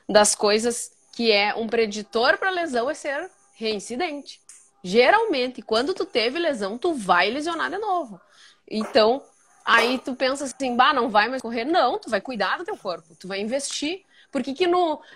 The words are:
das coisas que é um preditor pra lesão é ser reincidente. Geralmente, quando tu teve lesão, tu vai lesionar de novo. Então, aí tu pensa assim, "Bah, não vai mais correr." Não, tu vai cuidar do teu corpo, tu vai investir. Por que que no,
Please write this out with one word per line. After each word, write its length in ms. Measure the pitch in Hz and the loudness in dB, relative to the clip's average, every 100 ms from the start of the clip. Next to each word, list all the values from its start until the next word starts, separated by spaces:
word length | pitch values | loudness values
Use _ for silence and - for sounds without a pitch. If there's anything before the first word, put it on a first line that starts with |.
| - | 2
das 260 | 208 208 - | 4 6 2
coisas 560 | 208 214 240 233 - _ _ | 2 2 0 -4 -8 _ _
que 180 | - 233 | -2 2
é 220 | 202 208 - | 4 2 -2
um 120 | 226 | -2
preditor 680 | 233 220 208 202 226 262 381 | -2 -2 -4 -6 0 2 2
pra 120 | 381 | 0
lesão 400 | 359 330 240 262 | -2 -2 -2 -4
é 40 | |
ser 360 | 302 302 285 370 _ _ - | -4 -6 -8 -8 _ _ -8
reincidente. 840 | 220 208 - 247 349 285 - - - - _ _ | -6 -6 -6 -6 -4 -6 -14 -20 -20 -20 _ _
Geralmente, 800 | 180 226 262 427 453 277 254 247 | 0 4 6 6 4 0 -4 -6
quando 320 | - 220 294 | -2 0 0
tu 120 | 381 339 | -2 -4
teve 340 | 233 226 320 | -2 -2 0
lesão, 380 | 339 240 196 233 | -2 -2 -4 -2
tu 160 | 359 | -2
vai 360 | 285 190 175 196 | -2 2 4 4
lesionar 400 | 269 311 330 262 | 0 -4 -4 -4
de 80 | 370 | -4
novo. 420 | 427 359 254 180 _ _ - _ - | -2 -2 -4 -12 _ _ -20 _ -8
Então, 520 | 214 214 247 214 269 - _ _ _ | -6 0 4 4 2 -4 _ _ _
aí 360 | - 220 233 254 | 2 4 4 0
tu 160 | 285 254 | -4 -4
pensa 300 | 262 277 277 | -2 -2 -6
assim, 300 | - 262 240 | -6 -2 2
"Bah, 180 | 269 | 4
não 160 | 277 269 | 4 2
vai 200 | 208 233 | 2 2
mais 120 | 262 | -2
correr." 200 | 233 233 254 | -6 -6 0
Não, 340 | 349 247 - | 2 2 0
tu 100 | - | -4
vai 100 | 208 | -4
cuidar 380 | 262 226 190 294 | -4 -4 -2 -2
do 80 | 359 | -6
teu 100 | 392 | -10
corpo, 400 | 202 165 - 165 | -8 -10 -12 -18
tu 80 | 185 | -10
vai 120 | 196 | -8
investir. 640 | 214 277 - - 294 381 _ _ _ | -4 -4 -6 -6 -6 -6 _ _ _
Por 100 | 277 | -6
que 120 | 262 269 | -4 -2
que 100 | 359 | 0
no, 340 | 359 330 294 - | 2 0 -2 -10